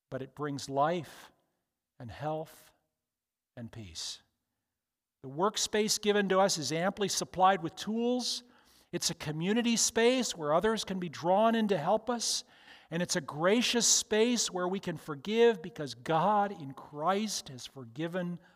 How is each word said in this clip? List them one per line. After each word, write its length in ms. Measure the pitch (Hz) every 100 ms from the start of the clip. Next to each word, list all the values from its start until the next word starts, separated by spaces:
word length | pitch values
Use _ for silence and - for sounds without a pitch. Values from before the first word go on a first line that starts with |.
| _
but 120 | 131
it 120 | 135
brings 360 | - 147 139 127
life 600 | 139 147 175 135 - - _ _ _ _ _ _ _
and 120 | 123
health 640 | 90 147 156 160 - - _ _ _ _ _ _ _ _
and 160 | - 117
peace. 520 | 113 101 80 - - _ _ _ _ _ _ _ _ _ _
The 40 | 135
workspace 720 | 143 196 - - 214 214 -
given 300 | 208 208 196
to 100 | 190
us 160 | 196 165
is 160 | 131
amply 360 | 160 185 196 202
supplied 540 | - 180 165 185 196
with 140 | 160 -
tools. 680 | - 220 240 247 233 - - _ _ _ _
It's 180 | 131 -
a 40 |
community 640 | 165 - 156 170 220 240 226
space 580 | - - 233 262 240
where 200 | 175 151
others 300 | 160 214 226
can 140 | - 190
be 120 | 180
drawn 440 | 131 160 190 226
in 140 | 233 214
to 80 | 190
help 320 | 151 214 -
us. 360 | 240 - - - _ - - _
And 120 | 165
it's 100 | 175
a 60 | 175
gracious 680 | 143 139 175 226 - 240 -
space 640 | - - 214 233 240 -
where 160 | 180 180
we 140 | 196
can 160 | - 156
forgive 680 | - 147 135 220 233 214
because 320 | 175 - 147
God 560 | 120 - 160 175 208 202
in 220 | 196 139
Christ 760 | 139 - 147 160 196 214 - -
has 140 | 127
forgiven 760 | - 135 120 117 165 180 175 170 -